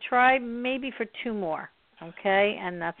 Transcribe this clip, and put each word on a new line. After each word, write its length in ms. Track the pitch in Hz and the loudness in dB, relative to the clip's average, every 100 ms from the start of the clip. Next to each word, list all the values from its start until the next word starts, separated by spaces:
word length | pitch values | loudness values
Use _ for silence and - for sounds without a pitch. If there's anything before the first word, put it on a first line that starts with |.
| - | 0
try 300 | 247 254 262 | 4 6 4
maybe 520 | 240 233 247 262 269 - | 0 -6 -4 -4 -6 -6
for 80 | 220 - | -8 -6
two 100 | 240 | -6
more, 360 | 214 180 156 - _ _ _ | -4 -4 -4 -8 _ _ _
okay? 540 | 165 170 202 190 202 - | -18 -4 2 4 4 2
And 200 | 185 180 | -6 -4
that's 180 | 170 - | -6 -4